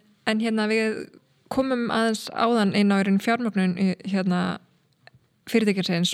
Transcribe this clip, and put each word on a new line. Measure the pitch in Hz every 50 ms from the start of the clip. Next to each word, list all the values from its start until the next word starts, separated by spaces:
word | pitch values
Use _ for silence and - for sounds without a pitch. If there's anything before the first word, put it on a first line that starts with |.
| _ _ _ _ _
en | - 220 220
hérna, | 226 226 220 220 214 214
við | 220 226 220 220 214 - - - - - _ _ _ _ _ _
komum | - 269 262 269 262 240 233 226
aðeins | - 220 226 226 220 214 - - -
áðan | - 226 233 240 226 208 196 -
inn | - 202 202
á | 202 196
í | 196
rauninni | 202 196 196 -
fjármögnun | 233 233 240 247 226 - 202 185 185 180 185
í, | 196 185 180 - -
hérna, | 196 196 196 185 190 180 180 180 185 - - - _ _ _ _ _ _ _ _ - _ _ _ _ _ _ _ -
fyrirtækisins | - 226 220 208 190 196 180 - 180 170 175 175